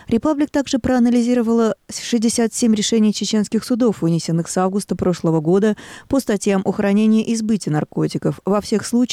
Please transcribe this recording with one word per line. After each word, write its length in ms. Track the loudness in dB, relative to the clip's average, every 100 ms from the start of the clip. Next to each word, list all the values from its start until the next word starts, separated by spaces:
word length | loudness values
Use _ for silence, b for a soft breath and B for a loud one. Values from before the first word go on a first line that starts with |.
| B
«Репаблик» 420 | -2 0 0 0
также 300 | -2 -2 -2
проанализировала 960 | 0 2 4 2 2 0 2 2 2 -2 -10
шестьдесят 680 | -14 -4 0 0 0 -2 0
семь 180 | 2
решений 400 | 2 2 2 2
чеченских 500 | 0 -2 -2 0 -2
судов, 380 | -2 0 0 2
вынесенных 480 | 0 0 0 -2 -2
с 80 | -2
августа 380 | 0 -2 -4 -2
прошлого 440 | 0 0 0 0
года 380 | 2 2 2 -2 B B B
по 120 | -2
статьям 440 | 0 -2 0 0 0
о 60 |
хранении 520 | -2 0 2 4 2
и 120 | 0 -2
сбыте 340 | -2 -2 -2
наркотиков. 720 | -2 -2 -2 -4 -2 -4 -4
Во 160 | -2 -2
всех 260 | -2 -4 -2
случаях 180 | -2 0